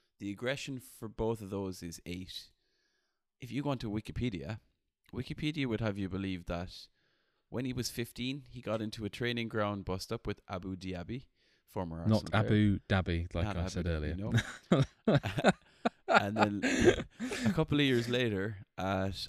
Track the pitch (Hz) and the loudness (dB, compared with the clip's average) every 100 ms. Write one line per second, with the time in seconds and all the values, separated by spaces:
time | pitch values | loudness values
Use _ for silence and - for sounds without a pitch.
0 | _ _ 101 101 120 139 - 131 - - | _ _ -8 -4 -4 -4 -6 -10 -12 -14
1 | 113 110 113 113 101 98 95 92 87 85 | -12 -4 -2 -2 -4 -4 -4 -6 -10 -12
2 | - 90 92 - - _ _ _ _ _ | -10 -10 -8 -12 -14 _ _ _ _ _
3 | _ _ _ _ 123 120 143 131 117 104 | _ _ _ _ -10 -6 -4 -4 -2 -4
4 | - - 123 92 69 107 - _ _ _ | -4 -4 -2 -2 -6 -8 -12 _ _ _
5 | _ - 123 156 151 151 131 107 113 98 | _ -10 -8 -4 -4 -2 -2 0 -2 -2
6 | 95 95 98 92 85 87 87 - - _ | -4 -4 -4 -4 -4 -6 -6 -12 -20 _
7 | _ _ _ _ _ 117 131 120 117 - | _ _ _ _ _ -6 -4 -4 -4 -4
8 | 117 - 123 139 127 127 104 110 110 113 | -8 -4 -4 -6 -10 -10 -4 -2 -2 -4
9 | 104 - 120 120 113 113 104 104 92 92 | -6 -2 -2 0 -2 0 0 0 -4 -6
10 | - 113 - 101 - 95 92 95 92 90 | -4 -6 -6 -8 -8 -8 -6 -6 -6 -6
11 | 87 123 - _ _ _ _ - 90 82 | -6 -10 -12 _ _ _ _ -6 -4 -2
12 | 87 107 95 101 107 107 104 98 - 95 | 2 2 4 2 4 6 6 4 2 2
13 | 92 85 85 87 85 90 92 90 85 80 | 2 0 0 -2 0 0 -2 -2 0 0
14 | 76 85 104 113 - - - 156 139 _ | 0 -2 0 2 0 -6 2 4 4 _
15 | - 151 95 98 - - _ _ - - | 4 4 4 2 4 2 _ _ -4 -4
16 | - - 208 220 208 208 262 262 339 - | 4 4 6 4 2 4 0 6 6 6
17 | - - 254 392 240 180 156 147 139 123 | 0 -8 -6 0 2 2 4 4 6 4
18 | 117 123 123 101 101 101 - - 95 95 | 4 2 2 2 -2 -4 -10 -4 0 2
19 | 95 98 | 0 -2